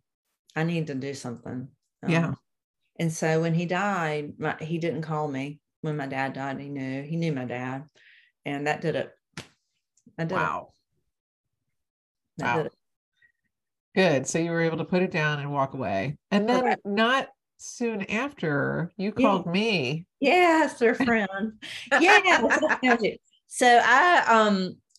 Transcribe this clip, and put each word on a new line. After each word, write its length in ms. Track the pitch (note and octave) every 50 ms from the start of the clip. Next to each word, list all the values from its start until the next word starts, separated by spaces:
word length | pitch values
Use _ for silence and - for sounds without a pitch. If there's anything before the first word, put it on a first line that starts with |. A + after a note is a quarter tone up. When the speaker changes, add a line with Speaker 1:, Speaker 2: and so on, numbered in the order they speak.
| _ _ _ _ _ _ _ _ _ _ _
Speaker 1:
I 80 | D#3 D#3
need 220 | E3+ E3+ E3 D#3 D#3
to 60 | C#3
do 200 | C3 C3+ C#3 C3+
something." 540 | - - B2 A#2 - - - B2+ B2+ C3 - _ _ _ _ _ _ -
Speaker 2:
Yeah. 220 | - D#3+ E3 E3 -
Speaker 1:
Um, 80 | - - _ _ _ _ _ _ _ _ _ _ _ -
and 120 | E3 E3
so 300 | D#3+ - F3 D#3+ D#3+ D#3+
when 140 | E3 E3 D#3+
he 100 | E3 F3
died, 680 | E3+ F3+ F3 G3+ G#3 G3 F3 E3 D#3 D3+ D3+ D3 D3 - -
my, 160 | D#3 D3+ - -
he 160 | D#3 D#3 E3+
didn't 240 | D#3+ D#3+ E3+ B2 D#3
call 260 | D#3 D#3 D#3 D3+ D3+ D3+
me. 320 | C3+ C3 C3+ D3 D3 - _ _ _ _
When 160 | - D#3 D3+
my 100 | D3 C3+
dad 280 | C#3 C3+ C3 C3+ C3+ C3
died, 260 | C3 C3+ C#3 C3+ C3
he 80 | C#3+ C#3+
knew, 340 | C#3+ C#3 C3 C3 C3 C3+
he 140 | C#3+ D3 D#3+
knew 160 | E3 E3+ E3
my 140 | D3 C3 B2+
dad. 420 | A#2 A#2+ B2 B2+ B2+ C3+ C3+ D3+ - _ _ _ _ _ _ _ _ _ _ _
And 220 | C#3+ C#3+ C#3+ D3
that 160 | D3 D3+ -
did 120 | - D#3+ C#3+
it. 140 | C3+ - - - _ _ _ _ - - - _ _ _ _ _ _ _ _ _ _ _ - _ -
That 100 | E3 E3
did 60 | F#3
it. 20 |
Speaker 2:
Wow. 380 | F#3+ - D#2 D2+ - - - _ _ _ _ _ _ _ _ _ _ _ _ _ _ _ _ _ _ _ _ _ _ _ _ _ _ _ _ _ _ _ _ _
Speaker 1:
That 80 | - C3+
Speaker 2:
Wow. 120 | B2 A#2+ -
Speaker 1:
did 80 | D3
it. 80 | - - _ _ _ _ _ _ _ _ _ _ _ _ _ _ _ _ _ _ _ _ _ _ _ _
Speaker 2:
Good. 320 | G3 F#3+ F3 D3 C3 C3
So 120 | - - E3
you 120 | E3+ E3+
were 100 | E3+ E3
able 160 | E3 E3 D#3+
to 80 | D#3+ D#3+
put 180 | - F#3+ F#3
it 80 | F#3 F3+
down 300 | - E3 D3+ D3+ D3+ C#3+
and 100 | C#3 C#3+
walk 220 | C#3+ C#3 C3+ C3+
away. 460 | - C3+ B2 F#2+ G2+ G2 F#2+ C#3 D3+ - _ _
And 160 | G3 G3+ G#3
then 140 | A3+ B3 B3+
Speaker 1:
Correct. 220 | B3+ A#3 - - _
Speaker 2:
not 440 | G3+ G3+ G#3+ A3+ A#3 C4 C4+ - - - _ _ _ _ _
soon 440 | - - - - A#3+ A#3 A3 G3+
after, 880 | F#3+ - G3+ A3 C4+ C#4+ - - - D#3 C#3+ C#3 C3+ C3+ C#3 C#3+ D#3+ E3+ - -
you 160 | F#3 G#3+ G#3
Speaker 1:
Yeah. 60 | - C4
Speaker 2:
called 200 | A3 F#3+ F3+ E3+
me. 600 | E3+ F3 G3 G#3+ A#3 G#3 E3+ C3 A#2+ D3+ E3 F3 - _ _
Speaker 1:
Yes, 600 | C4 B3 C#4+ F4+ F4+ E4+ D#4+ D#4+ D4+ C4 - -
our 120 | A#3+ A3+ B3+
friend. 580 | - C#4 A#3+ A#3 A3 G3+ F#3+ G3 G3 G#3+ A3 - - - - -
Speaker 2:
<laughs> 240 | - - - C#4 B3+
Speaker 1:
Yes, 440 | D#4 F4+ G4+ G#4 F#4+ F#4 E4 D4 A3+ C4+ A#3+ G#3 D4 D#4
I 100 | E4 - -
found 160 | B3+ A#3+ A#3
you. 140 | G#3+ D#3+ - - _ _ _ _ _
So 340 | _ - - B3+ B3 A#3+ A#3
I, 420 | - - A#3+ C4+ F4+ F4+ F4 C#4 -
um, 500 | - A3+ A3 G#3+ G#3 G3+ F#3+ F#3 F3+ - - _ _ _